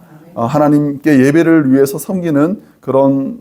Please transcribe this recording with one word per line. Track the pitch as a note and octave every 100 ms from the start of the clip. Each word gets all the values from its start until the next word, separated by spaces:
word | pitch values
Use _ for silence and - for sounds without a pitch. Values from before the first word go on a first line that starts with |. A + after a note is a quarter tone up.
| - - -
어, | - A#2
하나님께 | D3 D3 D3 D3 C#3+ D#3 C3+ C3+
예배를 | D#3+ D#3+ E3 C3+
위해서 | C3+ C#3 D#3
섬기는 | - F#3+ E3+ C#3+ D#3+ G#3 - _
그런 | - C3+ C#3 C#3 C3+ -